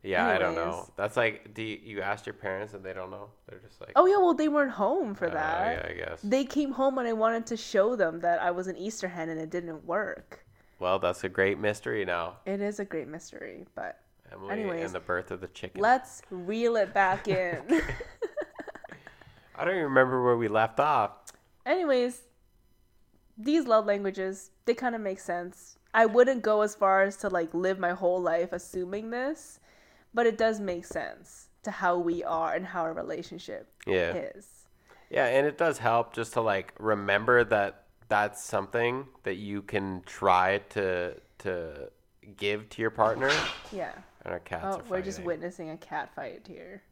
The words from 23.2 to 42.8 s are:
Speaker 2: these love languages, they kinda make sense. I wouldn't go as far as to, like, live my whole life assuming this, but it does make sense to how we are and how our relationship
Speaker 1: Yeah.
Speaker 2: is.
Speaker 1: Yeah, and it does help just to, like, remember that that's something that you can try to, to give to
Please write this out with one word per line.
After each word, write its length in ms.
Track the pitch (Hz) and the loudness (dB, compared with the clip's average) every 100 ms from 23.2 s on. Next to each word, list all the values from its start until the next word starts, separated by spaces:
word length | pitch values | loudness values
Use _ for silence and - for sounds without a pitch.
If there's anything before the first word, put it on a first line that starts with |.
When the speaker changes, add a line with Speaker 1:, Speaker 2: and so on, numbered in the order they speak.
| _ - | _ -8
Speaker 2:
these 300 | 220 320 254 | 0 2 6
love 180 | 220 208 | 4 4
languages, 640 | 202 196 196 190 196 - _ | 0 0 -2 -4 -6 -14 _
they 100 | - | 0
kinda 240 | 240 247 233 | 0 0 -2
make 220 | 208 190 | -4 -6
sense. 580 | - 175 175 - - _ _ | -4 -4 -4 -14 -20 _ _
I 120 | 226 226 | 4 6
wouldn't 380 | 220 247 262 | 8 6 6
go 180 | 214 214 | 4 4
as 140 | 214 208 | 2 4
far 260 | 196 190 | 4 6
as 140 | 196 196 | 4 2
to, 100 | 208 | -2
like, 260 | 185 165 | 0 -2
live 240 | 165 185 190 | 0 0 2
my 140 | 180 | 0
whole 300 | 180 185 180 | 2 2 2
life 320 | 175 170 175 | 2 2 0
assuming 560 | 180 - 185 180 202 226 | -4 -8 -6 -6 -6 -6
this, 500 | 240 262 311 - - _ _ _ _ _ | -4 -4 -6 -10 -20 _ _ _ _ _
but 120 | 233 233 | 2 4
it 120 | 220 | 4
does 240 | 226 220 | 2 2
make 240 | 196 175 - | -4 -6 -6
sense 640 | 165 90 - - - - _ | -8 -8 -12 -20 -20 -20 _
to 80 | 220 | -10
how 260 | 190 185 175 | -2 2 2
we 260 | 170 170 | 2 0
are 300 | - 160 160 | -2 -2 0
and 120 | 160 185 | -2 -4
how 160 | 180 | -4
our 100 | 165 | -4
relationship 760 | 165 180 160 175 175 - - - _ - | -4 -6 -8 -10 -14 -12 -14 -14 _ 0
Speaker 1:
Yeah. 280 | 92 85 | 2 2
Speaker 2:
is. 540 | 165 151 - - - _ _ _ - _ | -2 -8 -12 -20 -20 _ _ _ -20 _
Speaker 1:
Yeah, 160 | - 127 | 0 4
and 200 | 131 147 | 4 4
it 120 | 143 | 2
does 220 | 170 135 | 0 2
help 340 | 117 117 117 | 2 2 2
just 180 | - 113 | -4 -2
to, 80 | - | 0
like, 320 | 113 98 92 - | 2 0 -2 -6
remember 640 | 110 104 101 101 113 123 | 0 2 4 4 6 6
that 400 | 113 110 98 - _ _ - | 6 4 2 -4 _ _ 0
that's 340 | 104 104 - | 2 2 -2
something 680 | - 107 98 120 120 127 135 _ | -4 -2 -2 0 0 -2 -8 _
that 120 | - 92 | -8 -6
you 260 | 101 101 | -6 -8
can 420 | 101 107 98 92 - | -4 -4 -2 -6 -10
try 540 | - 98 90 92 101 - | 0 4 6 6 2 -2
to, 500 | - 95 90 87 - _ _ | -2 0 0 -4 -8 _ _
to 520 | 101 90 80 73 64 _ _ _ - 95 | -6 -6 -6 -12 -16 _ _ _ -20 -6
give 320 | 101 104 110 | -2 -2 -6
to 120 | - | -2